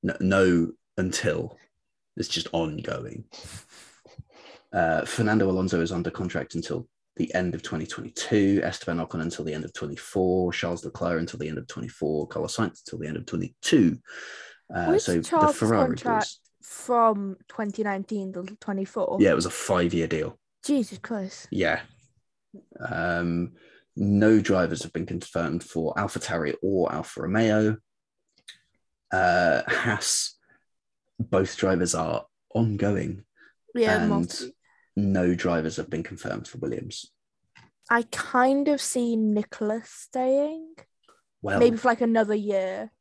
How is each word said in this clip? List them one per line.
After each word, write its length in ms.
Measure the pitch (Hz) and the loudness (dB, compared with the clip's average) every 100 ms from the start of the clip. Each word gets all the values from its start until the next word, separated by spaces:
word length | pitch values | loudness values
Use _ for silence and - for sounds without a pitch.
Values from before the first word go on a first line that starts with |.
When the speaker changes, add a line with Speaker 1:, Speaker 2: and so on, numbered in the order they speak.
Speaker 1:
No, 120 | 95 - | -2 0
no, 520 | 92 98 92 87 82 - _ - | 4 6 6 6 2 -4 _ -4
until. 600 | 92 - 98 80 - - _ _ _ _ _ - | -4 0 -2 -2 -4 -12 _ _ _ _ _ -8
It's 100 | - | -6
just 200 | 85 85 | -4 -4
ongoing. 720 | 82 80 76 - 62 58 - - - - - - - - _ - - - - - - _ | -2 -2 -4 -6 -6 -8 -12 -16 -18 -18 -18 -20 -20 -20 _ -20 -20 -20 -20 -20 -20 _
Uh, 320 | 98 82 80 - | 0 2 2 -2
Fernando 440 | - 110 107 98 | 0 2 4 4
Alonso 300 | 92 95 87 | 2 2 2
is 100 | 85 | 0
under 200 | 90 85 | -2 -4
contract 440 | - 92 82 67 85 | -4 -4 -4 -6 -8
until 320 | - 87 - _ _ - | -6 -6 -8 _ _ -6
the 180 | 80 | -2
end 220 | 90 90 80 | 0 -2 -4
of 80 | |
twenty 220 | - 80 80 | -6 -6 -6
twenty-two, 760 | - - - - 107 98 98 | -8 -12 -10 0 4 6 4
Esteban 340 | - - - 85 | 2 -4 -4 -4
Ocon 240 | 82 85 | -4 -4
until 240 | 80 - 80 | -6 -4 -6
the 80 | |
end 120 | 76 85 | -6 -8
of 80 | |
twenty-four, 800 | - 73 69 - 98 92 92 90 | -8 -10 -10 -6 0 2 2 0
Charles 320 | 87 87 87 80 | -2 -4 -4 -8
Leclerc 340 | - 85 85 | -4 -2 -2
until 200 | 85 - | -2 -6
the 80 | 76 | -6
end 100 | 78 | -8
of 100 | - | -10
twenty-four, 600 | - - - 76 76 78 | -12 -12 -6 -2 -2 -4
Carlos 280 | 78 80 - | -6 -6 -2
Sainz 240 | 92 - - | -2 -4 -14
until 140 | - | -10
the 80 | 76 | -6
end 100 | 80 | -8
of 80 | - | -6
twenty-two. 720 | 85 87 _ - 156 92 - - - - - - - _ | -6 -6 _ 2 6 6 2 -10 -18 -16 -16 -18 -20 _
Uh, 120 | - - | -4 2
Speaker 2:
Was 160 | 370 - | 2 2
Speaker 1:
so 100 | 87 | 0
the 80 | |
Speaker 2:
Charles' 320 | - 330 302 294 | 2 4 4 4
Speaker 1:
Ferrari 320 | 110 110 254 | 2 4 2
Speaker 2:
contract 320 | 131 247 220 208 | 0 0 0 -2
Speaker 1:
boys. 120 | - _ _ | -8 _ _
Speaker 2:
from 760 | - - - 240 226 208 196 185 _ | -16 -14 0 4 4 4 -4 -10 _
twenty 360 | - 208 196 | -8 -6 -4
nineteen 480 | 214 196 196 214 190 | -2 -2 -4 -6 -6
to 100 | 190 185 214 | -8 -12 -12
twenty-four? 580 | - 196 190 - 185 - | -6 -4 -4 -4 -2 4
Speaker 1:
Yeah, 120 | 101 | 4
it 40 | - | 4
was 100 | 87 | 0
a 40 | |
five-year 560 | - - 92 87 85 80 | -4 0 2 2 0 0
deal. 300 | 78 73 - _ _ | -2 -4 -10 _ _
Speaker 2:
Jesus 340 | - 285 220 - | -2 0 0 -8
Christ. 480 | - 220 190 - - | -8 -6 -6 -10 -8
Speaker 1:
Yeah. 300 | - 85 80 - _ _ _ _ _ _ 196 _ - | -2 0 -2 -6 _ _ _ _ _ _ -20 _ -12
Um, 760 | - 85 85 85 87 85 87 - - - _ - | -8 -4 -2 0 0 -2 -4 -8 -20 -20 _ -4
no 440 | 101 101 107 110 | 2 6 8 6
drivers 420 | 101 95 85 80 | 6 2 2 0
have 100 | 82 | -6
been 120 | 85 85 | -6 -6
confirmed 580 | 87 - 90 82 85 | -6 -6 -4 -2 -4
for 300 | - 82 80 - | -6 -4 -4 -2
AlphaTauri 600 | 101 - - 85 76 - | -4 -4 -4 -2 -2 -2
or 300 | 95 98 85 | 0 2 0
Alfa 280 | 76 - - | -2 -8 -8
Romeo. 540 | 82 104 113 107 107 107 _ _ _ _ _ _ - - _ _ _ _ _ | -2 2 4 4 4 0 _ _ _ _ _ _ -20 -20 _ _ _ _ _
Uh, 500 | 95 90 87 87 69 - | 2 4 6 4 2 2
Haas, 680 | - 120 104 - - - - _ _ _ _ _ _ _ _ | -2 0 -2 0 -2 -2 -8 _ _ _ _ _ _ _ _
both 380 | 117 95 95 - | -2 0 0 0
drivers 380 | 98 92 87 82 | 2 2 2 0
are 300 | 80 78 - _ _ | -2 -4 -8 _ _
ongoing. 720 | - 113 101 101 101 - 95 - _ - _ _ 240 | 0 0 2 0 0 -4 -8 -14 _ -20 _ _ 0
Speaker 2:
Yeah, 260 | 220 214 | 2 4
Speaker 1:
and 80 | 214 | 2
Speaker 2:
multi- 440 | 202 175 - - - _ _ _ - | 2 0 -6 -10 -14 _ _ _ -2
Speaker 1:
no 380 | 101 98 90 87 | 0 2 2 2
drivers 420 | 90 85 80 - | 2 0 0 -4
have 120 | - | -6
been 140 | 78 | -6
confirmed 440 | 82 80 - 53 - | -6 -10 -8 -8 -8
for 100 | - | -8
Williams. 520 | 71 - - - - _ _ _ _ - - _ _ | -6 -6 -8 -14 -16 _ _ _ _ -20 -20 _ _
Speaker 2:
I 140 | 233 233 | 0 0
kind 560 | - - 254 254 277 285 | -6 -2 4 4 4 2
of 140 | 285 | 0
see 340 | - 254 240 226 | 0 -2 0 2
Nicholas 760 | 214 208 208 - 208 220 226 | 2 2 -2 -4 -4 -4 -8
staying. 840 | - - 262 254 269 294 320 320 320 - _ _ _ _ _ | -20 -10 -2 2 2 2 -2 -12 -20 -20 _ _ _ _ _
Speaker 1:
Well, 180 | 101 98 | -2 6
Speaker 2:
Maybe 180 | 240 226 | 6 6
for, 100 | 254 | 0
like, 140 | 226 | 2
another 340 | 233 226 208 214 | 2 2 2 0
year. 560 | 208 196 190 190 220 _ | 0 -2 -2 -6 -10 _